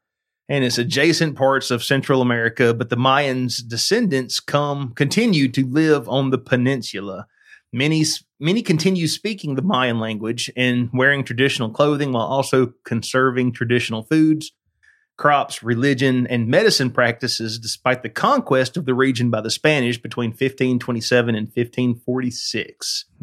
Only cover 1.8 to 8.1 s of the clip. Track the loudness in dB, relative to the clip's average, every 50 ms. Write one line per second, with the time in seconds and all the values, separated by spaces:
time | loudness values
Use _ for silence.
1.8 | 0 0 0 0 2 2 2 2 2 2 2 0 0 -2 0 2 2 2 2 0
2.8 | -2 -4 -2 0 2 4 4 2 2 0 -2 -2 -2 -4 -4 -6 -8 -8 -6 -4
3.8 | -2 0 0 2 2 2 0 -2 -2 -4 -6 -8 -4 -2 0 0 0 0 -2 -4
4.8 | -6 -6 -4 -2 -2 0 2 2 2 2 4 4 2 2 2 0 -2 0 2 2
5.8 | 4 4 4 2 0 0 -2 0 0 0 0 -2 0 0 0 2 2 2 0 -2
6.8 | -4 -8 -8 -8 -8 -10 -10 -12 -14 -18 _ _ _ _ -20 -20 _ _ -4 -2
7.8 | 0 2 2 2 2 2